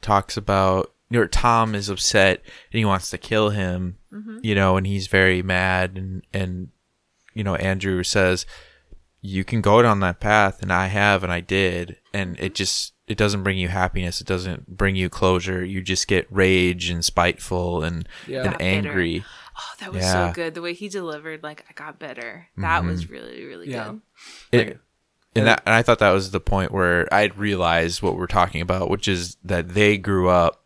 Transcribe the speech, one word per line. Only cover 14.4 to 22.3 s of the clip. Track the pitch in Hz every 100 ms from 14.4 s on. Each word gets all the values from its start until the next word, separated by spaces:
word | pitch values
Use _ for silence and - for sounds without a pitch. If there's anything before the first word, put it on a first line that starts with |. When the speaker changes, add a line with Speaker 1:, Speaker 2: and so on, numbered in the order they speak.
| 92 87 - 92
Speaker 1:
bring | 98 95
you | 90
closure. | - 92 92 90 92 90
You | 95
just | 92 92 -
get | 95 -
rage | 95 95 92 90 90 85
and | 85
spiteful | 82 - 87 - - 90 87 85
and, | 80 85 82 - -
Speaker 3:
Yeah. | 131
Speaker 1:
and | 127
Speaker 2:
Got | -
bitter. | 92
Speaker 1:
angry." | 101 98 95 165 90 101 - - -
Speaker 2:
Oh, | - -
that | 196
was | 92
so | 92 92 87
Speaker 1:
Yeah. |
Speaker 2:
good. | 123 165
The | 165
way | 170
he | 175 202
delivered, | 196 170 151 156 156
like, | 151 151 -
"I |
got | - 151 143
better." | 156 120 117